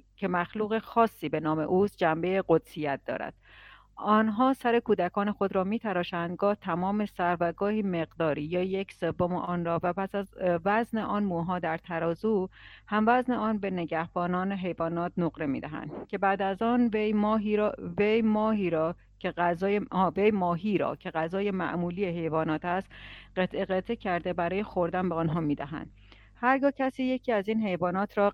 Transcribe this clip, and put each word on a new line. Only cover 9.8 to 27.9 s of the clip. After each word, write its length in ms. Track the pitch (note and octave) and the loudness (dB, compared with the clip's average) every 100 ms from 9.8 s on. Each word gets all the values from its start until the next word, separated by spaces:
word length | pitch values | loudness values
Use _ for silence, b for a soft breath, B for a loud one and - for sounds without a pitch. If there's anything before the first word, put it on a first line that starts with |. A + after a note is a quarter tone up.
و 100 | F3 | 0
پس 220 | F3 G3 G3+ | -2 -4 -4
از، 180 | G3 - | -6 -2
اه، 180 | F#3 F3 F3+ | 0 0 2
وزن 320 | G#3+ A#3 A3 | 0 0 -4
آن 260 | G3 G#3 | -2 -2
موها 360 | G3+ E3+ E3+ F3+ | 0 -2 -2 -2
در 180 | E3+ E3 | -2 -4
ترازو 720 | - E3 E3 E3+ A3 G#3 F#3+ B B B B | -4 -2 -2 -2 0 0 -2 B B B B
هم 160 | G#3 G#3+ | 2 4
وزن 260 | B3 B3+ | 4 2
آن 240 | A#3 G#3+ G#3+ | 0 0 -2
به 120 | G3 | -2
نگهبانان 840 | F#3 E3 D#3+ E3 F3+ F3 F3+ F#3+ | -4 -2 -4 -4 -2 0 0 -2
حیوانات 600 | G3 F3+ E3 E3 E3+ F3 - | -2 -4 -2 -2 -2 -4 -2
نقره 280 | E3+ - D3+ | -2 -2 -4
می‌دهند 600 | B2+ D3 D#3 D3+ - - | -4 -6 -10 -10 -12 -8
که 100 | G3 | 0
بعد 240 | G3 G3 | 0 2
از 200 | G3 F#3+ | 0 0
آن 280 | A3+ B3 A#3+ | 2 4 2
وی 200 | G#3+ G#3+ | 2 2
ماهی 440 | G#3+ G#3 A3 G#3 G#3 | 2 2 2 2 2
را، 160 | G#3 - F3 F3 | 2 -2 -6 0
وی 240 | G#3 A3+ | 2 4
ماهی 480 | A3 G#3+ A3 G#3+ F3+ | 4 2 2 2 2
را 260 | E3 D#3+ F3 b - | 2 0 -2 b -8
که 120 | F#3 | -6
غذای، 500 | E3 F3 F3 G3 G#3 - | 0 0 2 0 0 0
آه، 220 | F3+ F#3 D#3 | 2 2 4
وی 160 | G#3 | 4
ماهی 460 | G#3 F3 E3+ G#3 F#3 | 4 2 0 0 -2
را 180 | C#3 C#3+ | -2 -4
که 160 | F3+ | -6
غذای 400 | D#3+ E3 F#3+ G3+ | -4 -2 -2 -2
معمولی 540 | F#3+ E3 F3 F3 F3 F#3+ | -2 -2 -2 -4 -2 -4
حیوانات 600 | E3+ D#3+ D#3 D#3+ D#3 F3 | -2 -2 0 0 -2 -2
است، 220 | F#3 - B B B B F#3 | -4 -4 B B B B -2
قطعه 300 | F#3 - F#3+ | -2 -2 -2
قطعه 300 | F#3 F#3 A#3 | -2 -2 -6
کرده 380 | G3+ F3 F#3 | -2 -2 -2
برای 300 | F3 E3+ F#3+ | -2 -2 -2
خوردن 460 | G#3+ F#3 E3+ F3+ F3+ | -4 -2 0 0 -2
به 60 | E3 | 0
آنها 240 | E3 E3 | 0 0
می‌دهند. 520 | D3+ C#3+ C#3+ D#3 - - b b b - | -2 -2 -4 -10 -12 -18 b b b -2
هرگاه 360 | A#3+ C4+ C#4 | 2 4 2
کسی 320 | C4+ C4 - | 0 -4 0
یکی 280 | B3+ B3+ - | -2 -2 0
از 160 | G#3+ G3 | 0 0
این 140 | A3 | 0
حیوانات 560 | G#3+ F3 F3+ | 0 0 0